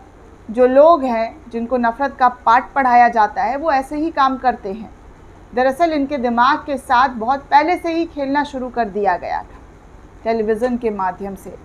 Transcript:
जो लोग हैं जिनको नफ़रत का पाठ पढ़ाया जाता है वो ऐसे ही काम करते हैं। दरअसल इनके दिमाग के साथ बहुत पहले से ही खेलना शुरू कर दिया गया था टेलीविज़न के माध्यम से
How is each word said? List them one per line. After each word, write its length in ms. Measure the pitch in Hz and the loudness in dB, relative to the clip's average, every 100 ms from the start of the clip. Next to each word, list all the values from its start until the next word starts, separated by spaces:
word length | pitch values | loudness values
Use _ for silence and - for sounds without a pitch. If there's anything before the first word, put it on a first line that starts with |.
| - - - - - | -20 -20 -20 -20 -8
जो 160 | 220 254 | 2 4
लोग 360 | 262 311 339 262 | 6 6 6 2
हैं 440 | 226 226 - - | -2 -4 -8 -12
जिनको 260 | 226 233 254 | -10 -4 -2
नफ़रत 360 | 240 233 277 269 | -2 -2 -4 0
का 120 | 247 247 - | 0 2 2
पाठ 260 | 240 262 | 2 2
पढ़ाया 340 | - 254 240 240 | 0 4 6 6
जाता 340 | 226 208 208 | 4 0 0
है 140 | 202 277 | -4 -4
वो 140 | 320 | -2
ऐसे 260 | 277 269 302 | -2 -2 -4
ही 140 | 320 | -4
काम 260 | 320 269 262 | 0 0 0
करते 340 | 262 220 208 | -2 -2 -6
हैं। 180 | 214 214 - - - - - - 214 | -10 -14 -20 -20 -20 -20 -20 -10 -2
दरअसल 380 | 262 262 339 | 0 0 0
इनके 240 | 311 277 247 | 0 -4 -4
दिमाग 400 | 240 233 247 302 | -2 2 2 2
के 180 | 302 269 | -4 -8
साथ 380 | - 247 262 247 | 0 2 2 -2
बहुत 300 | 220 277 - | -4 -4 0
पहले 320 | 277 311 359 | 2 2 0
से 160 | 339 | -2
ही 120 | 330 330 | -4 -4
खेलना 360 | 294 269 285 285 | -6 -4 -4 -4
शुरू 240 | 262 247 | -6 -8
कर 200 | 240 220 | -4 -4
दिया 260 | 190 196 175 | -2 -2 -2
गया 240 | 120 82 | -4 -8
था 180 | - - - - - - - - | -10 -18 -20 -20 -20 -20 -20 -10
टेलीविज़न 540 | 226 226 214 220 247 240 | -4 -2 -2 -2 -2 -2
के 120 | 240 | -4
माध्यम 440 | 208 185 180 196 196 | -4 -6 -6 -10 -14
से 200 | 202 170 | -16 -20